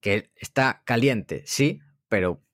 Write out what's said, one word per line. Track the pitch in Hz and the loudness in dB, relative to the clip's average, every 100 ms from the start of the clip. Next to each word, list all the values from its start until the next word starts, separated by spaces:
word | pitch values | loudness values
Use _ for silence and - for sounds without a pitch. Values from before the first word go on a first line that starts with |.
Que | 104 101 - _ | 0 -2 -4 _
está | - - 131 - - | -6 0 0 0 -2
caliente, | 120 135 120 - 73 - | 2 2 0 -6 -12 -8
sí, | - 143 196 _ _ _ | 0 0 -2 _ _ _
pero | 107 90 87 _ | 0 0 -4 _